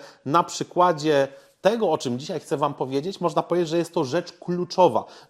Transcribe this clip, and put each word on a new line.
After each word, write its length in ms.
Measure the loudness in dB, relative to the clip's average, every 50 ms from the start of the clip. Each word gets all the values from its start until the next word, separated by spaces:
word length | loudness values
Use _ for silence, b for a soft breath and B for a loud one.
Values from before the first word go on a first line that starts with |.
| B B B B B
na 160 | 0 2 2 2
przykładzie 880 | 2 -4 -8 -8 -4 0 2 4 4 2 0 0 2 4 4 2 0 B B B B B _ 0
tego, 260 | 2 2 2 0 0
o 80 | 0 0
czym 200 | -2 -4 -4 -6
dzisiaj 220 | -6 -6 -8 -8
chcę 160 | -6 -4 -4
Wam 180 | 0 0 -2 -2
powiedzieć, 460 | -4 -6 -4 -4 -4 -4 -4 -6 -4
można 220 | -4 -2 -2 -2 -2
powiedzieć, 260 | 0 0 -2 0 0
że 100 | 0 -2
jest 160 | -2 -2 -2
to 100 | -4 -2
rzecz 280 | -2 -2 -4 -4 -6 -12
kluczowa. 720 | -16 -8 -6 -6 -6 -6 -4 2 4 4 4 4 2 -4 B B B B B